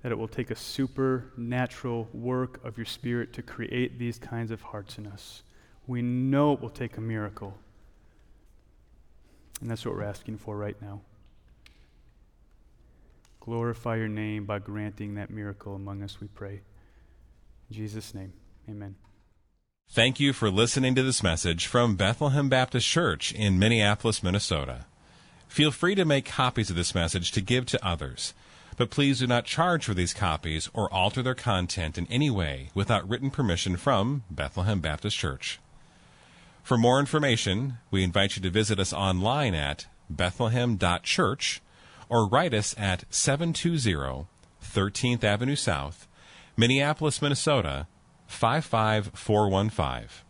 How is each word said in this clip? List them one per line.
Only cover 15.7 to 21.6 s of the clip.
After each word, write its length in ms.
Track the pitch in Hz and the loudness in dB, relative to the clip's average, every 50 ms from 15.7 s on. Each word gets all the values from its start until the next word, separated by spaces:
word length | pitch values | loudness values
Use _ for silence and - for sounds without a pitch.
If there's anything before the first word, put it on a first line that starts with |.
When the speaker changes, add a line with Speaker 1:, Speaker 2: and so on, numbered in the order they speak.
| 98 | -10
Speaker 1:
among 300 | 98 98 98 98 98 101 | -10 -10 -10 -8 -8 -10
us, 160 | 98 - - | -10 -12 -14
we 80 | 107 104 | -16 -16
pray. 320 | - - 104 98 101 101 - - - - - _ _ - - _ - - - - - _ - - - - - _ | -14 -14 -12 -12 -12 -14 -16 -20 -20 -20 -20 _ _ -20 -20 _ -20 -20 -20 -20 -20 _ -20 -20 -20 -20 -20 _
In 80 | 110 | -12
Jesus' 380 | 110 107 104 104 110 107 - - | -10 -10 -8 -10 -10 -12 -12 -12
name, 180 | 98 95 95 92 - - - - - - - | -12 -12 -14 -16 -20 -20 -20 -20 -20 -16 -14
amen. 260 | 107 101 101 98 95 - - - _ _ _ _ _ _ _ _ _ _ _ _ _ _ _ _ | -12 -12 -12 -14 -14 -16 -20 -20 _ _ _ _ _ _ _ _ _ _ _ _ _ _ _ _
Speaker 2:
Thank 300 | - - 113 127 131 - | 4 4 6 6 4 2
you 120 | 143 139 | 2 2
for 180 | 131 - 113 107 | 2 2 2 4
listening 440 | 92 101 117 117 - 139 131 127 127 | 6 4 4 4 4 2 2 4 4
to 80 | 131 | 4
this 180 | 131 131 123 - | 2 2 0 2
message 460 | - 90 82 80 - 90 82 85 | 2 2 2 2 0 0 0 0